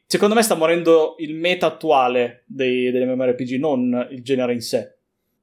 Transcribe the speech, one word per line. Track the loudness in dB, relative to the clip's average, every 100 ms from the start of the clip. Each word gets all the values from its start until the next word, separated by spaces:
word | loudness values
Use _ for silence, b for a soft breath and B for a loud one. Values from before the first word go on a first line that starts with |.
| _
secondo | 0 2
me | 2
sta | 2
morendo | 0 2 2 4 4 4 -2
il | -10
meta | -4 -2 0 -2
attuale | -2 2 4 4 2 -2 -6 _
dei, | -4 -2 0 0
degli | 0
M | -2
M | 0
O |
R | -2
P | -2
G, | -4 -4
non | -2 0 0 -2 -4
il | -10
genere | -4 -2 -2
in | -4
sé, | -4 -6 -6 _ _ _ _ _